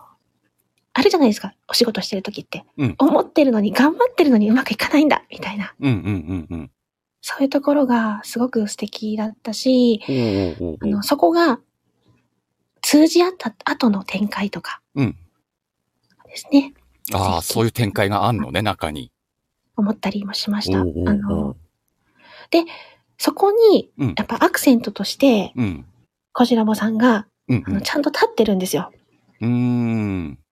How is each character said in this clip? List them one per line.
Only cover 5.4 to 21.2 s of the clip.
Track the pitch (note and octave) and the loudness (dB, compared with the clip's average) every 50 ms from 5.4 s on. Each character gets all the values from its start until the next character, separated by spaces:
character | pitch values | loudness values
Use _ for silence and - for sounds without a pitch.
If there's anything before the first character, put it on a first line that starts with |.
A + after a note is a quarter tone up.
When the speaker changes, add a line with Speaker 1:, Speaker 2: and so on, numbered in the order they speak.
| - F#3 | -12 -10
Speaker 1:
い | G3+ | -8
な。 | G#3 F#3 - - - | -8 -10 -10 -8 -4
Speaker 2:
う | C#3+ C3+ | 0 0
ん | |
う | |
ん | A#2 F#2 D2+ G2+ G#2 F2 D2+ E2 F#2+ F2 D2+ - | 0 0 -2 -2 -4 -4 -4 -6 -8 -8 -8 -8
う | E2+ | -10
ん | D#2+ | -12
う | C#2+ | -12
ん。 | - _ _ _ _ _ _ _ _ _ _ | -14 _ _ _ _ _ _ _ _ _ _
Speaker 1:
そ | - - - - | -12 -12 -4 -2
う | C#4 | -2
い | |
う | C#4 | 0
と | - C#4+ | 0 0
こ | - D4+ C#4+ | 0 2 2
ろ | D4 C4+ | 2 2
が | A#3+ A#3+ A#3 A3+ G#3+ G#3 G#3+ - | 2 2 0 0 -2 -4 -8 -10
す | - - A#3 | -10 -4 -4
ご | B3 B3 | -4 -2
く | - A3+ G#3 G#3 | 0 -2 -2 -2
素 | - | -4
敵 | - G#3+ G#3 - - A3 G#3+ G#3+ | -8 -10 -10 -8 -8 -8 -6 -4
だ | G#3+ G#3 A3 | -4 -4 -6
っ | - _ | -8 _
た | - A3+ G#3 | -12 -10 -10
し、 | - - C4 C4 B3 B3 A#3+ A3 G#3+ - | -2 0 2 4 4 4 4 2 0 -2
Speaker 2:
お | - | -4
う | C3+ | -2
お | B2+ | 0
う | A#2 A2 F#2+ G2 F#2+ F2 D2+ - F2+ E2 | 0 0 0 0 0 -2 -4 -6 -6 -8
お | |
う | |
お | D#2 | -6
う。 | - | -4
Speaker 1:
あ | - | -4
の、 | G#3 G#3 G3+ | -2 -2 -2
そ | G#3 - C#4+ | 0 -2 0
こ | C#4+ F4 E4+ | 2 4 4
が | E4 E4+ E4+ D4+ A#3 - _ _ _ _ _ _ _ _ _ _ _ _ _ _ _ _ _ _ _ _ _ _ _ _ | 4 4 4 2 2 -2 _ _ _ _ _ _ _ _ _ _ _ _ _ _ _ _ _ _ _ _ _ _ _ _
通 | - - - D4 D#4+ | 0 2 6 6 6
じ | D#4+ E4 F4 | 6 4 2
合 | F4 F#4 | 2 2
っ | F#4 - | -2 -6
た | - A3+ - _ - | -10 -10 -10 _ -6
後 | - D4 - C4 A3+ | -6 -2 0 0 0
の | G3+ F#3+ - | 0 0 -4
展 | - - F#3+ G#3+ G#3 | -8 -4 -4 -4 -4
開 | - G3 G3+ G3+ | -4 -6 -6 -6
と | - E3+ | -8 -10
か。 | - - - - _ _ _ | -12 -14 -16 -16 _ _ _
Speaker 2:
う | C#3+ | -2
ん。 | B2+ F#2 - - - _ _ _ _ _ _ _ _ _ _ _ _ _ _ _ _ _ _ _ _ | -2 -2 -4 -8 -18 _ _ _ _ _ _ _ _ _ _ _ _ _ _ _ _ _ _ _ _
Speaker 1:
で | - - | -20 -18
す | - - - | -18 -4 2
ね。 | C#4+ C#4 C#4 C#4 - _ _ _ _ _ - - - | 2 2 2 2 -6 _ _ _ _ _ -10 -6 -2
Speaker 2:
あ | G2 F#2+ F#2+ F2 E2+ | 0 0 0 0 -2
あ、 | |
Speaker 1:
素 | - - | -2 -2
敵。 | - | 0
Speaker 2:
そ | A2+ | 0
う | A2+ | 0
い | A2+ | 0
う | |
展 | - B2 A#2 G2+ | 0 0 -2 -2
開 | - A#2 G2+ G2 | 0 0 0 0
が | G#2+ G2 G2+ | 2 2 2
あ | A#2 | 2
ん | A#2+ | 0
の | F#2+ - C2 | -2 -4 -4
ね、 | C#2 F#2 | -4 -2
中 | G#2+ G#2 F#2 - - D#2 | -2 -2 -2 -4 -6 -6
に。 | D2+ C#2+ B1 - _ _ _ _ _ _ _ _ _ _ _ _ _ | -6 -8 -12 -14 _ _ _ _ _ _ _ _ _ _ _ _ _
Speaker 1:
思 | A#3 G#3 G3+ | -4 -2 -2
っ | A3 | -4
た | - - G3 | -4 -6 -6
り | - G3+ G3+ | -6 -6 -8
も | G3 - | -8 -8
し | - - G#3 | -8 -6 -4
ま | G#3 G#3 | -4 -4
し | - F3+ | -4 -2
た。 | - - | -2 -2
Speaker 2:
お | F#3 | -2
う | - | -2
お | |
う | D2 F2 | -4 -4
お | F2 | -2
う。 | F2 | 0
Speaker 1:
あ | G#3 | -2
の、 | G3+ | -2